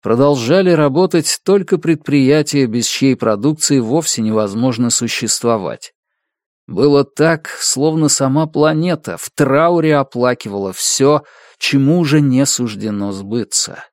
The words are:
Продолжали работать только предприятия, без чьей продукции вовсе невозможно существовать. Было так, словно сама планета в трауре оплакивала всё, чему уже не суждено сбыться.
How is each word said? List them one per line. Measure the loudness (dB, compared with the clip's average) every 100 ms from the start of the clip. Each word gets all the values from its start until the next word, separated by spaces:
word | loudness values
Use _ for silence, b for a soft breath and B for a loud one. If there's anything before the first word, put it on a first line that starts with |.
Продолжали | 0 2 2 2 0 2 2
работать | 2 2 2 2 0 -2 -6
только | 0 0 2 -2
предприятия, | 0 -2 0 2 4 2 2 0 0
без | -2 -4
чьей | 0 0
продукции | 2 0 0 -2 -2 0 0
вовсе | 0 -2 -2 -4
невозможно | -2 0 -2 -2 -2 0 -2
существовать. | -2 -4 -6 -4 -2 0 0 -4 -10 -16 _ _ _ _ _ _ _ -10
Было | 0 4 4
так, | 0 0 0 0 -6 -8
словно | -6 0 0 2 0
сама | 0 0 0 -2
планета | 0 2 2 -2 -4 -6 -12
в | -12
трауре | -2 2 4 4 2 2 2
оплакивала | 0 -2 -2 -2 -6 -8 -8
всё, | -6 -6 0 2 2 b b b b
чему | -2 2 2 2
уже | 2 2
не | 2 2 0
суждено | -2 -4 -6 -6 -6 -6
сбыться. | -8 -6 -6 -4 -6 -6 -10 -20